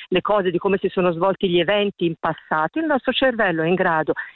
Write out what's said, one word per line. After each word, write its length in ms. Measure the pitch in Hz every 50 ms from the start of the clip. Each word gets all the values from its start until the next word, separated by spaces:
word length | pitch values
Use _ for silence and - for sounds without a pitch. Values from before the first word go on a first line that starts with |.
| - -
le 120 | - 156
cose, 300 | - - 208 208 180 185
di 80 | 170 175
come 180 | - 196 190 196
si 120 | - 185
sono 220 | - 196 180 180
svolti 360 | 165 165 175 196 190 - - 190
gli 100 | 175 175
eventi 460 | 170 170 208 208 202 202 - - 180
in 120 | 165 160 -
passato, 580 | - 170 156 - - - - 156 156 160 - 311
il 60 | 330
nostro 280 | 311 294 254 - -
cervello 500 | 254 - 262 262 240 214 220 185 170 160
è 60 | 160 165
in 60 | 185
grado 380 | 175 185 180 165 156 156 - 254 - - - -